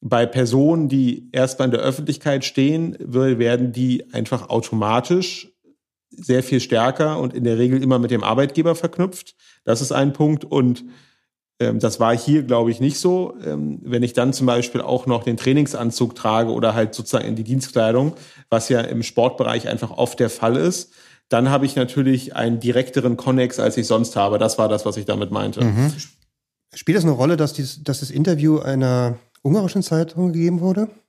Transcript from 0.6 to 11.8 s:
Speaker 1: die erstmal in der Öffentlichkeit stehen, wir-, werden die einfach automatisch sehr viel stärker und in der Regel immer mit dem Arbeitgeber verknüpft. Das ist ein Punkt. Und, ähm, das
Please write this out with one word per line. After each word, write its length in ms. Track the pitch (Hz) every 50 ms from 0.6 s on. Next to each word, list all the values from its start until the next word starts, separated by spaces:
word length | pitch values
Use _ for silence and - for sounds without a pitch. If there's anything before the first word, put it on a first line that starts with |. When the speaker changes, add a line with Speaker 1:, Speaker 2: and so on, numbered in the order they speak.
| 139 151 165 165 156 139
Speaker 1:
die 400 | 131 135 131 123 120 - - - -
erstmal 360 | 127 131 131 131 - 135 127
in 40 | 120
der 80 | 117
Öffentlichkeit 640 | - 135 135 131 151 147 143 - - 156 139 139 135
stehen, 540 | - - - 135 139 151 160 165 165 - -
wir-, 380 | - - 120 127 131 135 131 113
werden 340 | 120 117 120 123 127 123 117
die 400 | 120 127 127 123 123 - - -
einfach 380 | 117 110 - - 120 101 -
automatisch 1000 | - 113 110 - - 113 104 104 110 120 123 - 175 180 185 180 - - - - _ _ _ _ _ _ _ _ _ _ _ _
sehr 320 | - - - - 127 127 131
viel 180 | - - 127
stärker 580 | - - - 113 113 127 139 - 156 151 156 160
und 140 | 143 127 127
in 120 | - 123
der 120 | 120 113
Regel 260 | 113 123 123 127 131 131
immer 160 | 131 131 123
mit 120 | 120 120
dem 120 | 123 113 101
Arbeitgeber 520 | 101 110 120 139 143 - - 160 170 165
verknüpft. 600 | 165 - 170 170 - 175 190 185 - - - - _ _ _ _ _ _
Das 160 | - 113 117
ist 120 | 147 127 127
ein 200 | 131 139 143 143
Punkt. 320 | - 156 151 156 147 -
Und, 400 | - - 143 127 123 123 123 - - - - _ _ _ _ _ _ _ _ _ _ _ _
ähm, 200 | 127 113 110
das 200 | 110